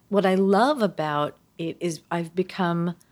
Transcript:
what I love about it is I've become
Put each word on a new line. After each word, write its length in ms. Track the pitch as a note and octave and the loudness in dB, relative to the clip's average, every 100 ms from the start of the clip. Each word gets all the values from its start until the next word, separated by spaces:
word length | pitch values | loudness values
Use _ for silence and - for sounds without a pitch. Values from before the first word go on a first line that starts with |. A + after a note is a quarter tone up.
| - | -4
what 160 | G3+ F#3+ | 0 2
I 80 | F#3+ | 4
love 440 | G3 G3 B3 D4+ | 4 4 4 2
about 540 | G#3 - D3+ D3 D3 - _ - | -2 -2 -4 -2 -2 -6 _ -10
it 200 | E3 - | -8 -6
is 200 | F3 D#3 - | -6 -6 -6
I've 240 | E3+ E3 | -6 -4
become 600 | E3+ F#3 - F3 E3+ E3+ E3+ _ | -4 -4 -2 -2 0 -2 -6 _